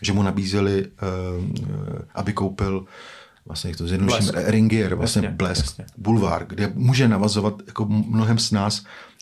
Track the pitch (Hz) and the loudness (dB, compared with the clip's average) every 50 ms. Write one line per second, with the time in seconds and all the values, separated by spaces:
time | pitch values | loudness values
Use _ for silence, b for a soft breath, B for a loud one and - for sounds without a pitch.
0 | - 104 98 104 101 95 - 101 95 95 101 104 98 98 98 98 95 - - - | -2 0 2 2 2 2 2 0 -2 0 0 2 2 2 2 0 -2 -4 -8 -8
1 | 101 95 92 92 92 90 90 90 92 - - - 92 98 98 101 98 - - - | -6 -4 -4 -4 -4 -4 -4 -4 -4 -4 -4 -6 -6 -6 -6 -6 -8 -8 -10 -10
2 | - - - - 95 101 - - 98 95 98 - 101 98 98 95 95 B B B | -12 -10 -8 -6 -4 -4 -2 -2 -2 -4 -2 -2 -2 -2 -2 -4 -6 B B B
3 | B B B B B B B B B - 82 - - 92 80 80 85 85 95 92 | B B B B B B B B B -12 -10 -8 -8 -8 -6 -6 -4 -2 0 2
4 | 98 110 120 107 101 - - 87 80 107 107 110 113 107 110 113 101 92 92 - | 2 2 4 2 2 0 0 -2 0 2 4 4 4 4 4 2 2 0 0 -2
5 | 87 - - 107 92 101 90 87 95 90 92 - - - - - 95 - - 113 | -2 0 0 0 0 0 -2 -2 -2 -2 0 -2 -4 -4 -6 -12 -16 -16 -14 -6
6 | 98 107 117 107 95 87 82 82 82 - - 95 104 101 - - 127 127 131 131 | 0 2 4 4 4 2 0 -2 -4 -6 -4 -4 -4 -2 -2 2 2 4 4 4
7 | 135 113 107 95 104 107 104 107 98 107 101 - - - - - 107 104 107 107 | 4 4 4 4 2 2 2 2 0 0 -2 -4 -14 -12 -6 -4 -2 0 0 0
8 | - - 110 110 110 113 117 113 - - 113 101 98 104 - - B B B B | 0 2 2 2 4 4 2 2 2 2 2 2 2 0 -2 -4 B B B B
9 | B B B B | B B B B